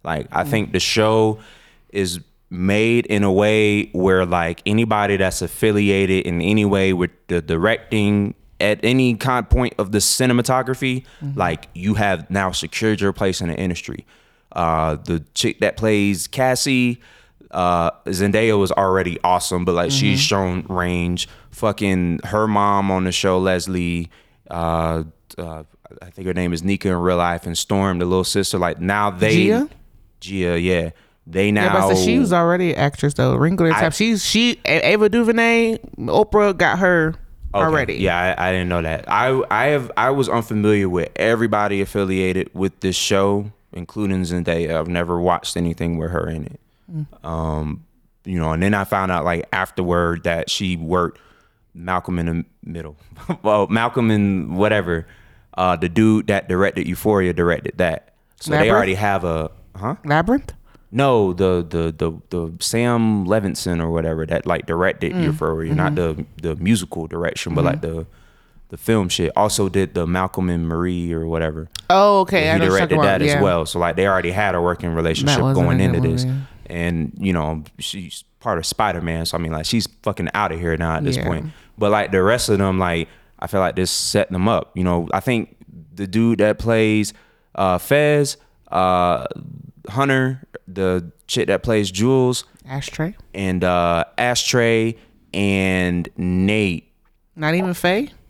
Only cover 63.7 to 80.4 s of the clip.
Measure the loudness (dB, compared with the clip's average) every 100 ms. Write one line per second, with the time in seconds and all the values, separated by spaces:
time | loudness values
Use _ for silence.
63.7 | -2 0 -2 -2 -4 -2 -2 -2 -4 -2
64.7 | 0 0 0 -4 0 -2 -2 -4 -4 -2
65.7 | 0 0 0 -2 -4 -10 -8 -6 -2 0
66.7 | 0 0 -8 -8 -4 -6 -6 -4 0 0
67.7 | 0 -4 -6 -10 -16 -20 _ _ -20 -20
68.7 | -8 0 2 2 0 0 2 0 0 0
69.7 | 0 0 -2 -2 0 -2 -2 -2 -2 -2
70.7 | -2 -2 -4 -4 -4 -4 -2 -4 -6 -12
71.7 | -16 0 4 4 4 2 0 2 2 2
72.7 | 2 2 2 2 2 2 2 2 2 -2
73.7 | -2 -2 2 2 2 0 0 0 0 0
74.7 | -2 -2 -2 0 0 0 2 2 2 2
75.7 | 2 2 2 0 0 -2 -4 -6 -16 -12
76.7 | -6 -2 -2 -4 -2 0 0 -2 -6 -10
77.7 | -12 -10 -10 -12 -16 -20 _ -4 -2 -4
78.7 | -2 -2 0 -4 -4 -4 -4 -4 -4 -2
79.7 | -2 -2 _ -6 -4 -4 -2